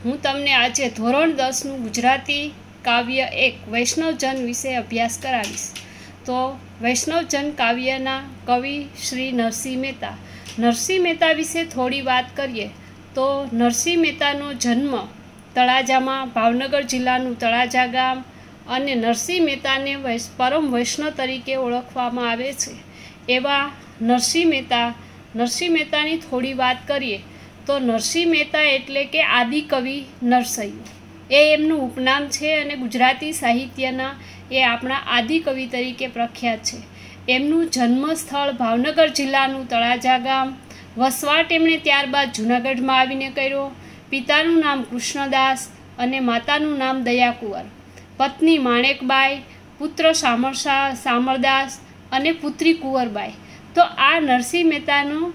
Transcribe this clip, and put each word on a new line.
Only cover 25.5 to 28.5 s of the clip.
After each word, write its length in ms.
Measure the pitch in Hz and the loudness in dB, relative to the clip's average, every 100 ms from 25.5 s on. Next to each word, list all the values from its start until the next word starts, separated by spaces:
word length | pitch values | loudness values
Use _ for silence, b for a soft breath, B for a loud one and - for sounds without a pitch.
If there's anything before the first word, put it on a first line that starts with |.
| - 349 | 0 0
મહેતાની 440 | 330 302 302 302 320 | 0 0 0 0 -2
થોડી 360 | - 254 262 | -4 -4 -2
વાત 240 | 262 254 247 - | 0 0 0 -2
કરીએ 320 | 285 262 196 - B B B - | -2 -2 -6 -10 B B B -2
તો 120 | 277 | 0
નરસિંહ 520 | 254 226 220 330 339 | 2 0 0 2 4
મહેતા 320 | 320 294 | 4 2